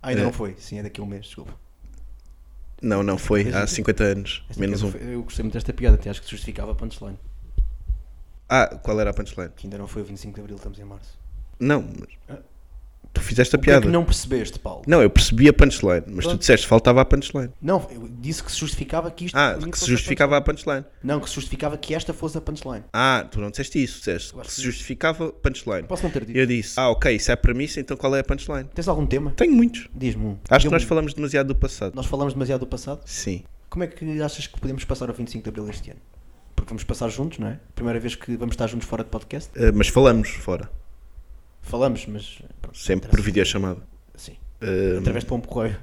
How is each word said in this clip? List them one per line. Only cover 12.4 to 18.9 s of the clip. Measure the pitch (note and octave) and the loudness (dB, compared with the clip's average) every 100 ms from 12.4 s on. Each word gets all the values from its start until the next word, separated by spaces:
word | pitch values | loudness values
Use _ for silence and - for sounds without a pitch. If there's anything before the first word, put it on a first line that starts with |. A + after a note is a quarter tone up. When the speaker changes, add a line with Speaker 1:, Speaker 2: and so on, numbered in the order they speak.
| - - - - - - - | -16 -20 -20 -20 -20 -20 -6
Speaker 2:
tu | - | -4
fizeste | - A#2 B2 | 0 2 4
a | - | 4
Speaker 1:
O | |
que | C#3 | 8
é | |
que | C#3 | 8
Speaker 2:
piada. | A2 | 8
Speaker 1:
não | E3+ | 4
percebeste, | E3+ - - C3 F2 - | 4 2 2 -2 -2 -8
Paulo? | - - - | -10 -8 4
Speaker 2:
Não, | E3 | 8
eu | G#2+ | 10
percebi | - - A2+ C#3+ | 8 6 8 8
a | |
punchline, | C#3+ C#3+ - G2+ F2 D#2+ | 10 8 8 2 2 0
mas | F#2 | -4
tu | F2 | -2
Speaker 1:
Pronto. | G2+ | 0
Speaker 2:
disseste | - - | 6 6
que | - | 8
faltava | A2+ B2 B2 | 6 8 6
a | |
punchline. | C3 C3+ - C#3+ B2 - | 6 4 2 -4 -6 -6
Speaker 1:
Não, | C#3 F#3+ - | 0 0 -2
eu | A#2+ A2+ | -12 -14
disse | A#2+ C3 D#3+ | -10 -6 -6
que | - | -6
se | - | -6
justificava | D#3 - C3+ | -4 -4 -4